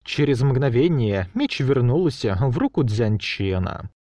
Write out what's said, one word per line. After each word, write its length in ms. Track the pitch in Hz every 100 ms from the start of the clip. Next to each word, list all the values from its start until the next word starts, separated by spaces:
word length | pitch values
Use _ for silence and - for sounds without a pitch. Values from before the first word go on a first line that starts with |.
Через 380 | - - 143 127
мгновение 840 | 139 131 139 120 160 156 110 98 90
меч 280 | 240 285 -
вернулся 760 | 131 131 123 139 180 - 113 92
в 180 | 135 123
руку 240 | 277 -
Дзянчена. 1080 | 127 104 110 107 - - 98 92 90 - 92 _ _